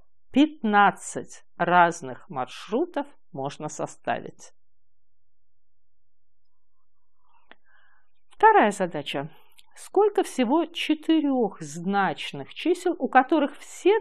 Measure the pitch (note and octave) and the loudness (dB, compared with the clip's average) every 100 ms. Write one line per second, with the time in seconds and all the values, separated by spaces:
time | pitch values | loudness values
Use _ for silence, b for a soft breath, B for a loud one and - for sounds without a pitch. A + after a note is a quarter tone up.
0 | - - - C4 D4+ D4+ G#3+ G#3 G3 - | -20 -20 -2 2 2 2 2 4 4 2
1 | - C3+ - - - - F3 F3+ E3+ D#3+ | -8 -10 -12 -16 -20 -4 2 6 4 2
2 | C3 A#2+ - C#3+ B2+ - - A#3 F4 C#4+ | -10 -14 -10 -8 -8 -10 -6 -4 -2 -6
3 | C#4+ - - D3 C3+ - D3+ - D3+ - | -8 -14 -16 -10 -10 -8 -12 -8 -10 -8
4 | - A#2 A2 - - - - - - - | -6 -6 -8 -16 -20 -20 -20 -20 -20 -20
5 | - - - - - - - - - - | -20 -20 -20 -20 -20 -20 -20 -20 -20 -20
6 | - - - - - - B5+ B5+ - - | -20 -20 -20 -20 -20 -20 -20 -20 -20 -20
7 | - - b b b b b b b b | -20 -20 b b b b b b b b
8 | b - - - A4 G#4 A3 G3 F3+ D3+ | b -20 -20 2 4 6 4 0 -4 -6
9 | - C#3+ D3+ b b b - - - F4+ | -8 -8 -8 b b b -20 -20 -2 2
10 | G#4 G#4 - - A3+ D#4+ E4 - - D4+ | 2 2 -2 -2 0 2 0 -4 -4 -2
11 | D4+ D#4+ C#4+ B3+ G#3 - D3 E3 F3 G3+ | 2 2 2 0 -2 -4 -12 -8 -2 0
12 | F#3 C#3+ - C#3+ C3+ - D#4 F4+ F4+ - | 0 -2 -8 -12 -12 -6 -2 -2 -2 -4
13 | C4+ B3+ C4 D#4 C#4 - - - F4 G#4+ | 2 2 4 0 0 -4 -20 -2 2 2